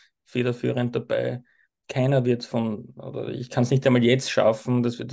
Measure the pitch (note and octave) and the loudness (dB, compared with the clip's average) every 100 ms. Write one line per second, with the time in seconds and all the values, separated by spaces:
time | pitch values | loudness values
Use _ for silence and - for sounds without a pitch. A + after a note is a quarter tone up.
0 | _ _ _ B2+ B2 A#2+ B2+ B2 B2 A#2+ | _ _ _ -2 -2 -2 -2 -2 -2 -4
1 | A2+ A2+ B2 B2+ - _ _ _ - C3+ | -2 -2 -2 -6 -12 _ _ _ -8 -2
2 | C3 C#3 B2 A#2+ - A#2+ A2+ G#2 - - | 2 2 2 0 -2 -4 -2 -4 -10 -16
3 | - - A2+ - B2+ - A#2+ C3+ C3+ B2 | -12 -10 -8 -8 -6 -2 2 2 4 4
4 | A#2 C3+ - - G#2+ A2+ - B2 A#2+ A#2+ | 4 4 2 2 2 2 0 0 0 -4
5 | B2 | -6